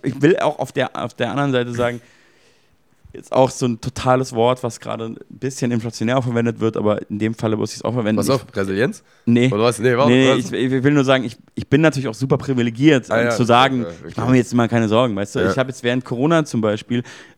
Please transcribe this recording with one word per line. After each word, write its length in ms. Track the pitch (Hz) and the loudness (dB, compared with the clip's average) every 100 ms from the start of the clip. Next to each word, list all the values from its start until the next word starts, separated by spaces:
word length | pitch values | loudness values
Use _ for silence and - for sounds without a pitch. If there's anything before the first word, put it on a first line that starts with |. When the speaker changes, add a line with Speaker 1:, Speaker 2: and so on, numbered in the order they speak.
Speaker 1:
ich 180 | - 135 | -8 0
will 140 | 143 185 | 2 2
auch 220 | 147 147 | 0 -4
auf 100 | - | -6
der, 240 | - 127 | -4 -4
auf 200 | - 110 | -6 -10
der 180 | - 117 | -6 -4
anderen 180 | 131 143 | -2 0
Seite 220 | 127 120 | 0 -2
sagen, 260 | 120 120 120 - _ _ _ _ _ _ _ _ _ - | -2 -2 -4 -12 _ _ _ _ _ _ _ _ _ -20
jetzt 180 | - - | -20 -4
auch 180 | 123 131 | 2 2
so 140 | - 127 | 0 -4
ein 140 | 113 | -4
totales 540 | - - 131 127 131 | -8 -6 0 0 0
Wort, 280 | 120 117 127 | 0 0 0
was 160 | 120 - | -4 -10
gerade 260 | 113 110 113 | -10 -10 -10
ein 100 | - - | -12 -18
bisschen 400 | - 127 131 123 | -10 -10 -4 -4
inflationär 460 | 120 117 - 113 131 | -2 -4 -6 -2 0
auch 60 | |
verwendet 360 | 123 117 117 110 | 0 0 -2 0
wird, 160 | 110 107 | -2 0
aber 240 | 104 104 - | 0 -2 -4
in 80 | 104 | -4
dem 160 | 110 | -4
Falle 220 | 113 113 107 | -2 -2 -2
muss 160 | 110 | -4
ich's 100 | - | -4
auch 120 | 113 | -4
verwenden. 240 | 123 107 107 | -2 0 0
Speaker 2:
Was 80 | 101 | 0
Speaker 1:
Ich 60 | |
Speaker 2:
auf? 100 | 135 - | -2 -2
Resilienz? 480 | 107 98 95 139 214 _ _ | -6 -4 0 -2 -4 _ _
Speaker 1:
Nee. 260 | - 120 123 | 0 2 4
Speaker 2:
Oder 120 | 104 | 2
was? 140 | 117 107 | 0 2
Nee, 180 | 120 120 | 0 2
warum? 160 | 143 | 4
Speaker 1:
Nee, 160 | 127 131 | 6 4
Speaker 2:
Was? 80 | 131 | 2
Speaker 1:
ich, 140 | 120 | 0
ich 300 | - 127 131 | -4 -2 0
will 80 | 131 | 2
nur 120 | 147 | 2
sagen, 200 | 135 131 | 4 2
ich, 140 | 113 - _ | 0 -8 _
ich 120 | - - | -12 0
bin 140 | 143 | 4
natürlich 260 | 160 135 117 | 4 2 -4
auch 80 | |
super 220 | 110 131 143 | -4 -2 -2
privilegiert, 720 | - 127 120 113 151 139 - | 0 0 0 2 4 4 2
Speaker 2:
Ah, 80 | 113 | 0
Speaker 1:
ähm, 60 | 120 | 0
Speaker 2:
ja. 20 | |
Speaker 1:
zu 140 | 113 | 2
sagen, 360 | 117 120 135 127 | 4 6 4 2
Speaker 2:
Ja, 80 | 90 | -6
okay. 200 | 85 80 | -10 -12
Speaker 1:
ich 80 | - | -6
mache 140 | 117 | 2
mir 60 | 127 | 2
jetzt 160 | 117 | 2
mal 140 | 120 117 | 0 2
keine 200 | 120 110 | 2 2
Sorgen, 280 | 107 127 98 | 2 2 -2
weißt 200 | 101 - | -6 -2
du? 20 | |
Speaker 2:
Ja. 100 | 92 | 0
Speaker 1:
Ich 60 | 95 | 0
habe 120 | 131 | -4
jetzt 120 | 127 | -4
während 220 | 120 123 | -4 -2
Corona 400 | - 120 143 165 | -4 -4 0 0
zum 160 | 151 120 | 0 -2
Beispiel, 420 | 110 107 - 120 - - - | -2 -2 -4 -4 -4 -14 -20